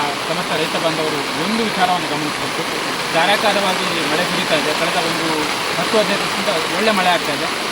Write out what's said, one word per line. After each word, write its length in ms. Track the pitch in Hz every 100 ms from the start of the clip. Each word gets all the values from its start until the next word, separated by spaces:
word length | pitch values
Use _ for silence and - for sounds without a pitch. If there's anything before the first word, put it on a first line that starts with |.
| 147 - -
ಸಮಸ್ತ 240 | 170 170
ರೈತ 320 | 165 160 180
ಬಾಂಧವರು 600 | 165 160 156 151 135 135
ಒಂದು 200 | 180 226
ವಿಚಾರವನ್ನು 460 | 220 185 180 180 156
ಗಮನಿಸಬೇಕು. 800 | 147 151 139 - - - - - - -
ಧಾರಾಕಾರವಾಗಿ 1000 | 165 175 208 220 202 196 185 185 170 147
ಮಳೆ 120 | 156
ಸುರಿತಾ 300 | 180 175 -
ಇದೆ. 180 | 156 151 147
ಕಳೆದ 160 | 165 160
ಒಂದು 460 | 165 160 165 156 151 - - -
ಹತ್ತು 180 | - 220
ಹದಿನೈದು 240 | 190 196
ವರ್ಷದಿಂದ 540 | - - 196 190 160 165
ಒಳ್ಳೆ 140 | 220
ಮಳೆ 180 | 202 180
ಆಗ್ತಾ 240 | 170 147
ಇದೆ. 120 | 143 160 - -